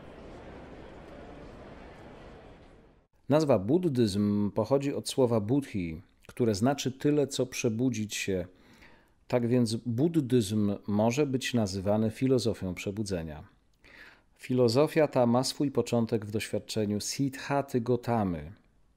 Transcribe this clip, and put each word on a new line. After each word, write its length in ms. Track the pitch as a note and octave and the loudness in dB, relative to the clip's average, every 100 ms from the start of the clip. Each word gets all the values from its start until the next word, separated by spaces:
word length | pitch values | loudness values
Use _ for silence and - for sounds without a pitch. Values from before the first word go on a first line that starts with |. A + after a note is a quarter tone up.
| - - - - - - - - - - - C2+ - - - - - - - - - - - - - - - - - _ _ _ - | -18 -18 -18 -18 -18 -18 -18 -18 -18 -18 -20 -18 -18 -18 -18 -18 -18 -18 -20 -20 -20 -20 -20 -20 -20 -20 -20 -20 -20 _ _ _ 2
Nazwa 300 | D3 D3+ A2+ | 2 6 4
buddyzm 920 | G2 E3 F3+ B2 A2+ G2 G#2 G2+ G#2 | 4 2 2 2 2 4 2 2 0
pochodzi 420 | G2+ G#2+ C#3 C#3 | 0 0 2 0
od 160 | A2 - | -4 -4
słowa 300 | - B2 A#2 | 2 2 2
buddhi, 640 | G2+ C#3+ C#3 G#2 E2+ D#2 - _ - | 2 0 0 -4 -4 -6 -14 _ -14
które 280 | - A#2 G2 | -2 0 2
znaczy 360 | A#2+ C#3+ C3 | 2 0 -2
tyle, 360 | - D3 D3 C#3 | -2 0 2 0
co 180 | - B2+ | 0 -4
przebudzić 720 | - B2+ A2 C3 G#2+ G#2+ - | 0 -2 0 0 0 -4 -4
się. 320 | - F#2+ F2 - - - - - _ _ - | -2 -2 -4 -12 -20 -20 -20 -20 _ _ -2
Tak 200 | B2+ A#2+ | 0 2
więc 280 | B2+ A#2 A2+ | 2 2 0
buddyzm 1000 | B2 A#2 E3 E3 B2+ B2 G2+ G#2+ G2+ G2+ - | -2 0 2 2 2 2 2 2 0 0 -2
może 380 | G#2 A2+ B2 D3+ | 2 2 2 0
być 280 | B2+ - | 0 0
nazywany 580 | A#2+ G#2 G2 F#2+ G#2+ A2 | 0 0 -2 0 2 2
filozofią 640 | - C3 C3 A2 F#2+ F#2 | 0 2 2 2 -2 -4
przebudzenia. 720 | F2 - G2 G2+ F#2 D#2+ D2+ - _ _ _ - - - - _ _ | -6 -6 -6 -4 -4 -6 -10 -16 _ _ _ -20 -20 -20 -20 _ _
Filozofia 680 | - B2+ B2 A#2+ D3+ E3 D3 | -2 4 4 6 2 4 2
ta 180 | C3+ A#2+ | 4 4
ma 180 | A#2+ | 4
swój 280 | C3 - D3 | 0 -2 -2
początek 540 | B2+ A#2 A#2 A2+ A#2 G#2 | 0 2 2 2 -2 -2
w 60 | |
doświadczeniu 680 | G#2 - G#2+ - - G#2 G#2 | -6 -4 -6 -4 -4 -2 -2
Siddharty 800 | - - C#3 C3 - C#3+ C3+ B2+ | -4 -2 -4 -4 -4 -2 0 -2
Gautamy, 680 | A#2 A#2+ A#2+ A#2 G2 E2 D2+ G#2 _ _ _ | 0 0 0 0 0 -2 -8 -16 _ _ _